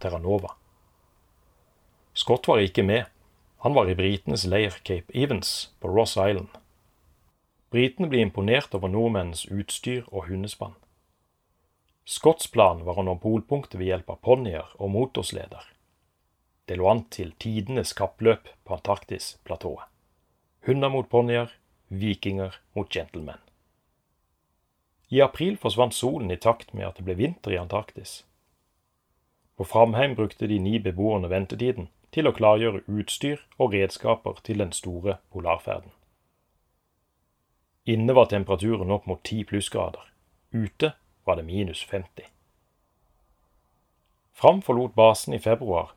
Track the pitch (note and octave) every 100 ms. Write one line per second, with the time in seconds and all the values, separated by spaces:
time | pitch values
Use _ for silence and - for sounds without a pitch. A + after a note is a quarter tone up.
0 | F#2+ E2+ F2 G2+ G2 - _ _ _ _
1 | _ _ _ _ _ _ _ _ _ _
2 | _ - - A#2+ - B2 G2 - G2 A2+
3 | - _ _ _ _ _ B2 C#3+ F#2+ F2+
4 | F#2+ G2+ - A#2 F2+ G2 G#2 - - F2+
5 | - B2 C#3+ G#2+ - - - _ F#2 G2
6 | A2 - G2 G2 F2+ - _ _ _ _
7 | _ _ _ _ _ _ _ A#2+ B2+ -
8 | F3 B2+ G#2+ G2+ G2 C3 - G2 F#2+ G2+
9 | A#2 G#2 F2 E2 - G2 G2+ - B2 B2
10 | A#2+ G2 E2+ F#2+ G#2 - G2 - _ _
11 | _ _ _ _ _ _ _ _ _ _
12 | - - D3+ D#3+ - A#2 G2 E2+ E2+ F2+
13 | F#2 F2+ A2 A2 - C#3+ - F#2+ F#2 F2+
14 | - - A2 B2+ A#2+ D#2+ - - G2 G2+
15 | C3 - F#2 F#2 E2+ - - _ _ _
16 | _ _ _ _ _ _ - F2+ F#2+ A#2
17 | A2+ - F2 - A2+ G#2+ G2+ C3 F2+ -
18 | G2 - A2 A2 - - - F2+ - G2
19 | - G2 - - - E2 F2+ C#2 - _
20 | _ _ _ _ _ _ - C3+ C#3 C3+
21 | A#2+ A#2+ A#2+ A#2+ A#2 - _ _ - F#2+
22 | G#2+ F#2+ G2+ G2 F#2+ - _ G#2+ G2 F2+
23 | E2 E2+ D2 - _ _ _ _ _ _
24 | _ _ _ _ _ _ _ _ _ _
25 | - C3 C3+ - F3 G3+ A#2 G2+ B2 -
26 | A#2+ D#3 G2 F2+ A2+ A#2 - G2+ F#2+ -
27 | F#2 F2+ C#3 F3 - F2+ F2 G#2 - -
28 | F#2 - - _ _ _ _ _ _ _
29 | _ _ _ _ _ - - A2 A#2 A2
30 | C#3 G#2 G#2 - A2 G#2 F#2+ A2+ G2 F2+
31 | G#2+ G#2 F2 F#2+ G2 A2 B2 A#2+ E2+ _
32 | _ - D3+ - G#2+ G#2+ A2+ G2 - G#2
33 | G2+ - C#3+ D3 - - B2+ G2 F#2+ -
34 | A#2 A2+ G2 F#2 - G#2 F#2 - F#2+ F2
35 | G2 F#2+ _ F#2+ E2+ E2+ - - - _
36 | _ _ _ _ _ _ _ _ _ _
37 | _ _ _ _ _ _ _ _ - A2
38 | A2+ C3 A#2 G2+ F#2+ F#2 G#2+ A2 F#2 G2+
39 | - F2+ - A2 G2+ G2+ - A2 F2+ -
40 | - _ _ _ _ A#2 G#2+ - D#3 -
41 | _ _ - E2+ D#2+ F#2+ F#2+ D#2 - G2
42 | F2+ - - _ _ _ _ _ _ _
43 | _ _ _ _ _ _ _ _ _ _
44 | _ _ _ - C3+ F#3+ - B2 B2 -
45 | A2+ A2 - A#2 A2 A#2 A#2+ F2 E2